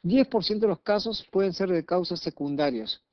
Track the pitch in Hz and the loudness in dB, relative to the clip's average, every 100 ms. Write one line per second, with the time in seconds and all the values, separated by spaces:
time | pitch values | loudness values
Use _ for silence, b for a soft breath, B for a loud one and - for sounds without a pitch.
0 | 175 254 262 226 170 214 214 170 - 208 | 2 2 4 0 0 0 0 0 0 -2
1 | 226 208 - 190 196 175 196 170 160 185 | -2 -8 -2 0 0 0 0 0 0 -2
2 | 170 170 165 - 143 143 147 120 110 - | -2 -4 -6 -4 -4 0 0 -2 -6 -10
3 | _ | _